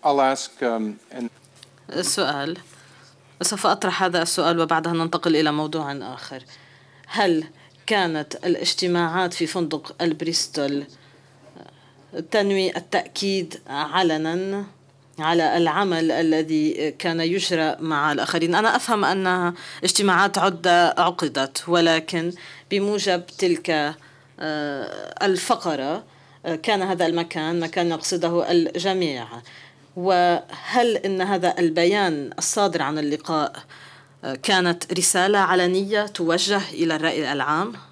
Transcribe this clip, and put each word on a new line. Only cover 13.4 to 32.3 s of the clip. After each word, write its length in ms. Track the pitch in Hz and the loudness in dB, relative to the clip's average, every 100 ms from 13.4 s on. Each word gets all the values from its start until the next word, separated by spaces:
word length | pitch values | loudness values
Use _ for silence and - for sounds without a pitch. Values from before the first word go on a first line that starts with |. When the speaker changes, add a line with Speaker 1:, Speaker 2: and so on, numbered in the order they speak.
| 165 - - | -4 -10 -10
Speaker 2:
علنًا 1000 | 139 147 170 180 156 160 175 190 196 196 - _ _ _ - | -6 -2 2 2 2 -2 -2 -4 -6 -8 -16 _ _ _ -4
على 380 | 156 170 160 160 | 0 2 2 2
العمل 540 | 165 156 202 165 165 | 2 2 0 2 0
الذي 800 | 135 160 156 156 156 151 - 151 | 2 2 2 2 0 0 0 -4
كان 280 | 143 175 165 | -4 -4 -2
يجرى 560 | 165 185 180 165 156 - | 0 0 0 0 0 -2
مع 320 | 160 151 147 | -2 0 0
الآخرين؟ 440 | 143 - 170 165 180 | 0 0 0 2 2
أنا 200 | 220 247 | 4 2
أفهم 300 | 240 220 156 | 0 0 2
أن 480 | 190 185 180 175 175 - - | 2 0 0 0 -4 -14 -4
اجتماعات 540 | 180 - 202 180 196 196 | -2 2 4 4 4 4
عدة 520 | 185 175 180 175 170 | 0 2 4 6 6
عقدت، 760 | - 165 175 156 127 135 - - | 4 0 2 -4 -2 -4 -4 0
ولكن 640 | 170 165 160 160 170 170 175 - - - | 2 4 2 0 -4 -4 -6 -18 -20 -4
بموجب 540 | 202 202 208 196 180 175 | -2 0 0 0 -2 -2
تلك، 420 | - 185 165 - 156 147 151 - - _ - | -2 0 0 0 0 0 -6 -20 -20 _ -10
آه، 880 | 156 151 147 139 117 - - - 202 | -6 -4 -6 -6 -8 -10 -12 -2 0
الفقرة، 760 | 185 - 233 180 147 135 180 - - - - 165 | 0 0 0 0 -2 -2 -4 -8 -20 -20 -12 -6
آه، 100 | 160 | -4
كان 260 | 190 202 | 0 0
هذا 240 | 190 175 165 | 0 0 0
المكان 540 | 170 170 160 156 170 | 0 -2 -4 -2 -2
مكان 300 | 165 180 170 | -2 -2 0
يقصده 640 | 160 - 180 170 175 - | -2 -2 -2 0 0 2
الجميع. 760 | 170 165 180 185 185 165 131 110 117 123 - - _ - - | 2 2 -2 -2 0 -2 -4 -10 -14 -18 -20 -20 _ -16 -6
وهل 1000 | 185 180 175 170 - - - 247 247 214 | 2 4 4 2 -2 -14 -2 2 2 2
إن 240 | 196 190 | 0 -2
هذا 340 | 185 190 175 - | 0 2 0 2
البيان 720 | 170 160 170 208 190 151 139 | 2 4 2 4 2 0 -6